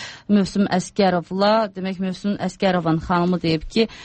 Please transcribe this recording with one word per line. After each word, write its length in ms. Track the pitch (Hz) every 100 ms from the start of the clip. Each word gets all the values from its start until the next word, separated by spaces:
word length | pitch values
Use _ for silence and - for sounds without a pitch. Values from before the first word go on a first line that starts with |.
| - - -
Mövsüm 360 | 202 185 202 196
Əskərovla. 800 | 185 - - 196 175 160 185 202 220 214 190
Demək, 240 | 185 185
Mövsüm 380 | 190 180 202 202
Əskərovun 640 | 180 - 196 180 165 160
xanımı 380 | - 175 175 180
deyib 240 | 170 160 -
ki, 200 | 226 220 -